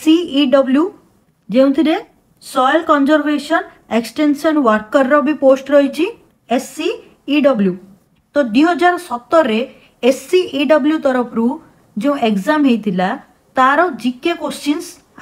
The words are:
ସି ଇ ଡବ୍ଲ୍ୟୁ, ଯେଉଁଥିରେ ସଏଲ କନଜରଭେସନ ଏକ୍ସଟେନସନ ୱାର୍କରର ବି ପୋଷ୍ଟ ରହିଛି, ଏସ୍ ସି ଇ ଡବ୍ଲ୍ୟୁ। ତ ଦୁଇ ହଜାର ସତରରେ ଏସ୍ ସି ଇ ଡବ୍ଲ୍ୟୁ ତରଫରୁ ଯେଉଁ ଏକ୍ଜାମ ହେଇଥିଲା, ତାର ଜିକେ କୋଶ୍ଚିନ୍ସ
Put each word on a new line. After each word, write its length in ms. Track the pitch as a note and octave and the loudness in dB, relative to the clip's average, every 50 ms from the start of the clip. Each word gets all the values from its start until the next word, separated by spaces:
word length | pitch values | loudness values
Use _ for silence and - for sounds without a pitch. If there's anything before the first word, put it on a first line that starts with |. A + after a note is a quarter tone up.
ସି 140 | - D#4 D#4+ F4 F4 - B3+ C#4 | 2 2 2 2 2 -2 0 0
ଇ 20 | D4 B3 C#4+ | 2 4 2
ଡବ୍ଲ୍ୟୁ, 280 | C4+ C4 C4 C4 D4 F4 G#4 - - _ _ _ _ _ _ _ _ _ - G3 | 2 2 2 2 0 0 -2 -4 -14 _ _ _ _ _ _ _ _ _ -2 2
ଯେଉଁଥିରେ 420 | B3+ C4+ C#4 C#4 E4 C4 D4+ E4+ A4 - _ _ _ _ _ _ _ - | 2 2 2 2 0 0 0 0 -2 -6 _ _ _ _ _ _ _ -20
ସଏଲ 340 | - - C4+ B3+ C#4 D4+ E4+ E4 E4 | -6 -2 0 0 2 2 0 2 2
କନଜରଭେସନ 720 | D4+ C#4+ C#4 D4 D#4 D4 C#4+ D4+ D4 C#4 - - E4 F4+ F#4+ - - _ _ - A3 A#3 | 2 2 2 2 2 0 0 -2 -4 -4 -4 -2 -4 -4 -4 -6 -18 _ _ -4 -4 -4
ଏକ୍ସଟେନସନ 560 | A#3 - - D4+ D4+ D4 C#4 C#4+ - D#4+ D4+ D4+ C4 A3 | -4 -4 -4 -2 0 0 0 0 -2 0 0 2 2 2
ୱାର୍କରର 460 | G#3+ G#3+ G#3 - - C#4 C4 B3+ D4 D4 B3+ | 0 0 -2 0 0 0 2 2 2 0 0
ବି 80 | D4+ D4+ - | -2 -2 2
ପୋଷ୍ଟ 240 | C#4 C4 C4+ C4 - C#4 D4 | 4 4 4 2 0 2 2
ରହିଛି, 320 | C#4+ C#4 B3+ A#3 D4 F4 A4+ A#4 _ _ _ _ _ _ - | 2 2 2 -2 -4 -4 -4 -4 _ _ _ _ _ _ -4
ଏସ୍ 180 | A#3 C4 - - - | -4 -4 -4 -8 -12
ସି 140 | D4+ D#4+ F#4+ B4 - - - _ _ _ C#4 | -6 -6 -6 -6 -6 -14 -20 _ _ _ -4
ଇ 80 | C#4+ D4+ | -2 2
ଡବ୍ଲ୍ୟୁ। 340 | C4 C#4 B3+ G3+ G3+ F3+ F3+ - - - - _ _ _ _ _ _ _ - | 2 2 2 2 0 -2 -2 -4 -14 -20 -20 _ _ _ _ _ _ _ -2
ତ 20 | D4 C#4 A3+ G3+ | -2 -2 2 2
ଦୁଇ 80 | C4+ D#4 F4 | 2 2 2
ହଜାର 260 | F4 - F4 F4+ F4 F4 - - | 2 2 2 0 0 0 -8 -10
ସତରରେ 520 | A#3+ A#3 - - E4+ D#4+ D4+ A3+ G#3+ A3+ C4+ - - _ _ _ _ - | -12 -12 -6 0 2 2 2 2 -2 -2 -4 -6 -12 _ _ _ _ -2
ଏସ୍ 200 | A#3+ B3+ C4+ - - - | 0 0 0 0 -4 0
ସି 120 | F#4 F#4 F4+ A#4 - C#4 | 0 0 0 0 -4 -4
ଇ 20 | D4 | 0
ଡବ୍ଲ୍ୟୁ 320 | C4 D#4 D4 B3+ D4+ D#4 - D4 | 2 2 2 2 0 -2 0 -2
ତରଫରୁ 400 | C4+ B3+ B3 A#3 A#3 A3+ A3+ A#3 B3 D4 E4 - _ _ _ _ _ - | -2 -2 -2 -4 -4 -4 -2 -2 -2 -4 -6 -14 _ _ _ _ _ -10
ଯେଉଁ 200 | G3+ A3 C#4+ C#4+ C#4 A#3 A3 | -4 -2 -2 -2 0 -2 -2
ଏକ୍ଜାମ 320 | G#3 G3 F#3+ D4+ D4+ D4+ C#4+ C4 | -2 -2 -2 -2 0 2 2 2
ହେଇଥିଲା, 380 | A#3 G#3 - G#3 F3 F#3 F3+ G3 C4 D4 - _ _ _ _ _ - | 2 0 -2 -4 -2 -2 -2 -4 -4 -8 -12 _ _ _ _ _ 0
ତାର 220 | C4 C4 C4 C#4+ D#4 F4+ F4+ A#3+ - | 0 2 2 4 2 0 0 -2 -4
ଜିକେ 300 | - B3 B3 - - E4+ E4+ - | -6 -6 -6 -4 -4 -4 -4 -4
କୋଶ୍ଚିନ୍ସ 440 | D4+ C#4+ - - - C#4+ D4+ F4 - - - _ _ _ _ - | -6 -10 -10 -6 -4 -4 -4 -4 -6 -14 -18 _ _ _ _ -8